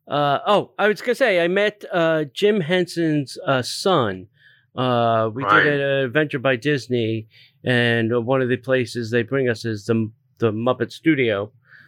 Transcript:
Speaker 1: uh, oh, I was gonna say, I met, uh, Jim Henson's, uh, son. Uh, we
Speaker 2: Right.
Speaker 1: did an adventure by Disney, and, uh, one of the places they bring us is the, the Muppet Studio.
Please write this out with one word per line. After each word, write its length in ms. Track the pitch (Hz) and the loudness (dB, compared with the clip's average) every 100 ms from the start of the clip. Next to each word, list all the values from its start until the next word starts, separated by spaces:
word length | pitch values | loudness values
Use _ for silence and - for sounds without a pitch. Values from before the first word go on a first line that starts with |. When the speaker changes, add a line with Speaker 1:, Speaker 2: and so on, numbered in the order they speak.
| - | -6
Speaker 1:
uh, 320 | 143 143 135 180 | -2 0 0 2
oh, 260 | 202 165 - | 0 0 -2
I 100 | 202 | 0
was 140 | 208 | 0
gonna 140 | - 233 | -2 0
say, 240 | 254 180 | 2 2
I 40 | 170 | 2
met, 360 | 190 208 208 - | 2 0 -2 -4
uh, 340 | 185 165 160 151 | 0 2 0 -2
Jim 280 | - 202 214 | 0 2 2
Henson's, 760 | 151 180 175 170 160 151 131 - 571 | 0 0 -2 -2 0 0 -4 -6 -2
uh, 180 | 131 | -2
son. 640 | 120 - 196 170 110 92 90 _ - _ _ 127 | -2 -2 0 2 0 -4 -12 _ -20 _ _ -4
Uh, 560 | 127 120 117 113 110 | 0 2 2 2 0
we 100 | 110 | -2
Speaker 2:
Right. 200 | 101 104 | 2 4
Speaker 1:
did 180 | 151 143 | 4 0
an 240 | 139 139 135 | 0 -2 0
adventure 320 | 143 151 135 | 0 -2 -2
by 180 | 135 127 | -2 0
Disney, 720 | 143 143 - 120 110 113 110 _ - _ | -2 -2 -2 -2 -2 -4 -8 _ -20 _
and, 500 | - 123 120 117 113 | -2 0 2 2 0
uh, 80 | 120 | 0
one 220 | 117 135 | 0 0
of 40 | 123 | 0
the 80 | 127 | -2
places 520 | 135 131 117 120 113 | 0 0 0 -6 -2
they 140 | 120 | -2
bring 260 | 113 139 127 | 0 -2 0
us 160 | 110 117 | -2 -4
is 200 | 107 - | -6 0
the, 260 | 113 110 - _ - | 0 0 -8 _ -2
the 140 | 113 | -2
Muppet 400 | 107 120 123 117 | 0 -2 0 -4
Studio. 600 | - 160 143 120 101 104 _ _ - | -2 0 2 2 0 -4 _ _ -20